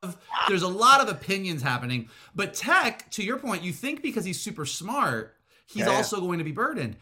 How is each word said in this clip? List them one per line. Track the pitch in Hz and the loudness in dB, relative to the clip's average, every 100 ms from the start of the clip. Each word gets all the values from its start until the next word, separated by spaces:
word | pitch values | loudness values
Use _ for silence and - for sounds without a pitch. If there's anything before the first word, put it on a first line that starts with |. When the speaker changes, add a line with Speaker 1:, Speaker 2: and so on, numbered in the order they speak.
Speaker 1:
of, | 185 175 - | -12 -12 -6
Speaker 2:
<laughs> | - - | 0 2
Speaker 1:
there's | 190 | 2
a | 180 | 2
lot | 190 240 277 | 4 8 8
of | 226 | 6
opinions | 143 - 196 185 156 | -2 -2 -2 -2 -2
happening. | 131 123 123 123 113 - - | 0 0 -2 -4 -4 -16 -12
But | 180 196 | -6 -4
Tech, | - 262 370 254 - - | -2 2 4 4 -2 -10
to | - | -6
your | 196 262 | -2 -2
point, | 262 185 | -2 -4
you | - | -4
think | - 269 294 | -4 -6 -4
because | 294 226 | -4 -4
he's | 185 175 | -4 -6
super | - 156 139 | -6 -6 -6
smart, | - 180 277 196 113 107 _ _ _ - | -6 -4 0 0 0 -6 _ _ _ -12
he's | 214 - | -2 2
Speaker 2:
Yeah, | |
yeah. | 262 | 2
Speaker 1:
also | 220 202 | 2 -2
going | 180 170 | -2 -2
to | |
be | 156 | -4
burdened. | 151 269 254 120 - | -2 -2 -2 -6 -8